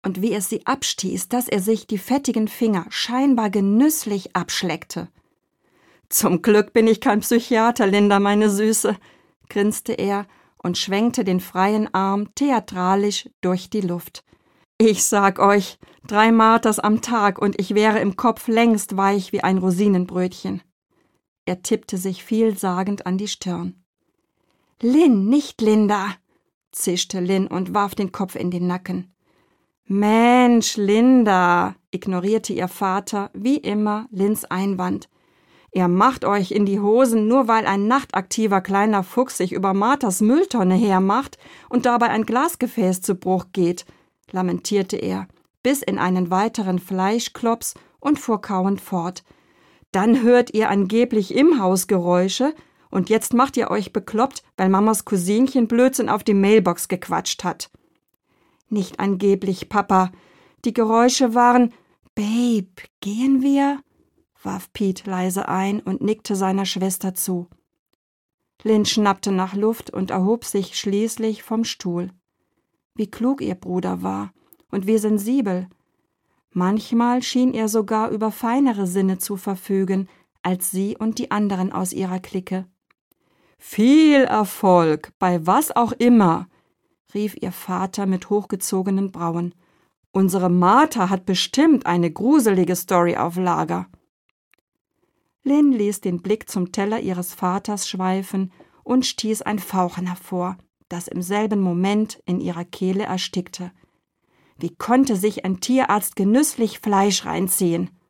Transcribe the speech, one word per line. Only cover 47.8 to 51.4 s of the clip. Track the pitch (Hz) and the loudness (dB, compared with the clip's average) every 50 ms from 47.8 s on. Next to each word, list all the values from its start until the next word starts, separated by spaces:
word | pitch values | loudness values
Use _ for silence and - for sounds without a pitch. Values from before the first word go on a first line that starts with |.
| _ _ _ _ | _ _ _ _
und | - 277 302 - | -2 -2 -2 -2
fuhr | - - 220 196 | 0 -4 -4 -4
kauend | - - 208 185 185 196 196 190 | -2 -4 -4 -2 0 0 -2 -4
fort. | - - 190 175 165 180 180 - _ _ - _ _ _ _ _ _ _ _ _ _ _ | -6 -6 -6 -4 -4 -6 -8 -12 _ _ -20 _ _ _ _ _ _ _ _ _ _ _
„Dann | - 190 196 226 226 269 | -2 0 2 4 2 4
hört | 226 233 247 247 240 - - | 6 6 6 6 4 2 0
ihr | 214 220 - | 0 0 2
angeblich | 202 202 196 185 214 233 240 247 233 214 190 - - | 2 0 0 2 2 2 2 2 2 -2 -2 0 2
im | 240 | 4